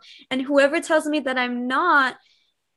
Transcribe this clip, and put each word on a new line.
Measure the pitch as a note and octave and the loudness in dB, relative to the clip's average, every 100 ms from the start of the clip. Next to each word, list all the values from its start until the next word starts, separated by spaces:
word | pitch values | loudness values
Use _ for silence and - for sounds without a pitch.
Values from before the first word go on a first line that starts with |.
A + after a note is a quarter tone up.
| - - - | -10 -20 -8
And | C4 | -6
whoever | C4+ C#4 C#4 D#4+ | 0 2 4 2
tells | - D#4 D4+ | 0 0 0
me | D4+ | -4
that | C4+ B3+ | -2 -4
I'm | B3 A#3+ B3 | -4 -4 -4
not, | C4+ F4 D4 C4 - _ _ _ _ _ | 0 2 2 2 -4 _ _ _ _ _